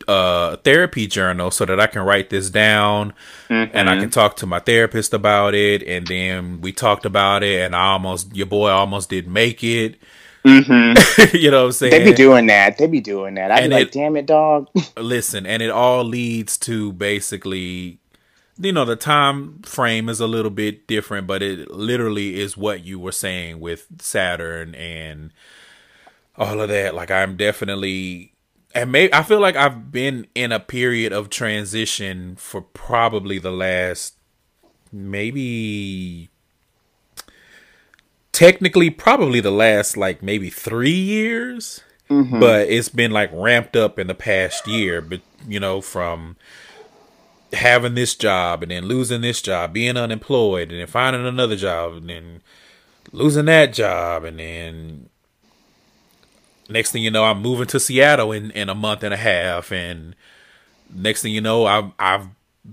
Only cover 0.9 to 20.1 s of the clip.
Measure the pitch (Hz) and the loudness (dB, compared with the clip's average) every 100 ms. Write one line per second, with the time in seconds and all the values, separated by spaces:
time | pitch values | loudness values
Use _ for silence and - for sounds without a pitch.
0.9 | - 104 101 92 90 90 - 92 95 107 | -2 -6 -2 -2 -2 -4 -2 0 2 0
1.9 | 107 95 101 95 98 95 104 107 107 104 | 0 0 0 0 -4 -2 2 4 4 2
2.9 | 104 104 - - - - 113 110 107 95 | 0 -4 -10 -20 -20 -4 -2 0 0 2
3.9 | 95 104 123 104 - 95 85 - 117 113 | 2 0 2 2 0 -6 -4 2 2 2
4.9 | 113 104 107 104 101 101 101 104 101 - | 0 -4 0 2 2 2 2 2 0 -2
5.9 | 90 87 92 92 92 90 87 90 - 117 | -8 -6 -6 -4 -6 -8 -10 -10 -2 0
6.9 | 104 104 98 98 101 101 95 92 90 95 | 0 0 0 2 2 0 0 -2 0 0
7.9 | 95 92 92 98 101 95 104 104 95 98 | 0 -2 -8 -8 -8 -4 0 2 2 2
8.9 | 98 92 92 87 95 117 110 117 117 110 | -2 -6 -8 -4 0 0 0 -4 -2 -4
9.9 | - _ - - _ 135 135 135 123 117 | -6 _ -20 -20 _ 8 8 8 6 8
10.9 | 117 - - 208 175 147 135 127 123 127 | 8 8 8 6 6 6 6 4 2 6
11.9 | 156 185 127 135 127 113 104 101 104 160 | 8 8 10 10 10 8 6 6 4 2
12.9 | 147 104 98 98 95 95 117 127 127 127 | 2 -2 -6 -4 -4 2 4 4 4 2
13.9 | 139 151 151 139 156 156 147 - 190 151 | -2 -2 -2 2 4 4 2 0 -4 -4
14.9 | - 117 123 - 104 92 110 113 110 123 | -6 -4 -2 -4 -6 -4 -4 -2 2 2
15.9 | 127 120 120 120 113 104 - - 113 104 | 2 0 -4 -4 -6 -6 -6 -4 -4 -6
16.9 | 90 101 101 - 101 98 95 90 90 90 | -4 -4 -4 -4 -10 -8 -8 -8 -10 -12
17.9 | - _ _ _ _ _ - 190 175 120 | -16 _ _ _ _ _ -8 -4 -2 -2
18.9 | 113 147 147 143 139 143 151 - - 120 | -2 0 2 2 0 -8 -18 -12 -4 -2
19.9 | 113 113 | 0 -4